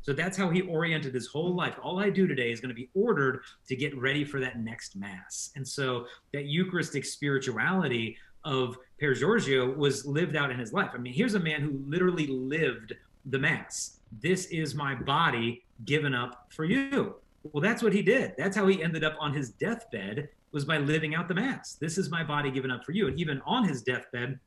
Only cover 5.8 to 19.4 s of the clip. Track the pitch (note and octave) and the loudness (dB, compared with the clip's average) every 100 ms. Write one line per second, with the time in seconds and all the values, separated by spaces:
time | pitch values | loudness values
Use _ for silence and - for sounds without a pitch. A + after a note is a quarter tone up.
5.8 | C3+ B2 A#2+ - _ C#3+ C#3+ D#3 F#3 F3 | 0 -2 -4 -16 _ -8 -2 0 2 0
6.8 | D3+ C#3+ C3 - C#3+ C3+ C3 A2 C3+ F#3+ | 0 -2 -4 -4 0 2 0 0 2 2
7.8 | D3+ A#2+ A2+ A2+ - - D#3 C3 B2+ A#2 | 2 0 -2 -6 -18 -12 -2 0 0 -4
8.8 | - - D3 B2 D3 A3+ C#3 C3 B2+ C#3+ | -18 -4 0 2 4 4 4 4 4 2
9.8 | C#3+ C3+ C#3+ C#3+ E3+ D3+ C#3+ B2 A2+ D#3+ | 2 2 -2 0 0 0 0 -2 -2 -2
10.8 | F#3 B2 B2 B2+ B3 G#3 D#3+ D3+ D3 C3+ | -2 -4 -6 0 2 2 0 0 -2 -2
11.8 | C#3 E3 F#3 E3+ D3 C3 C3 D#3 D3 A2+ | -2 2 2 2 0 -2 -2 2 0 0
12.8 | - - _ _ C#3 C3 C#3+ B2+ - - | -10 -16 _ _ -4 0 0 0 -4 -8
13.8 | - - _ A2+ D#3 F#3 - E3+ D3+ C3+ | -10 -12 _ -6 0 0 0 -4 -2 -2
14.8 | C#3+ B2+ B2+ C#3+ E3 A#2+ A#2 A#2+ _ - | -2 -2 2 4 4 4 0 -2 _ -16
15.8 | A2+ D3 D3 B2+ B2 - - - D#3+ B3 | 0 2 2 0 -2 -8 -18 -4 2 2
16.8 | C#4 C#4 - - _ _ D3+ D3 F3+ A#3+ | 2 0 0 -4 _ _ -6 0 0 4
17.8 | A3+ F#3+ F3+ B3+ G#3 - F3 G3+ G3 F#3+ | 4 4 6 4 2 -2 -2 2 4 4
18.8 | D#3+ D#3+ D#3 D#3 D3+ C#3+ | 2 0 -2 -2 -2 -2